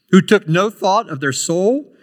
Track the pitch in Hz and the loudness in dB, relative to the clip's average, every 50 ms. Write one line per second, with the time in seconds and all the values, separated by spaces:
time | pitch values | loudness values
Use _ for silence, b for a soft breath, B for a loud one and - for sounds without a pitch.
0 | _ _ 185 190 - - 214 196 - 156 165 180 202 226 214 - 202 185 190 226 | _ _ 2 2 4 4 2 0 0 0 -2 0 -2 -2 -4 -4 -2 0 0 0
1 | 220 - 156 131 143 139 131 - - - 165 180 190 220 262 294 285 - b b | -2 -4 -8 -8 -6 -6 -6 -6 -6 -4 -4 -2 0 0 -2 -2 -6 -10 b b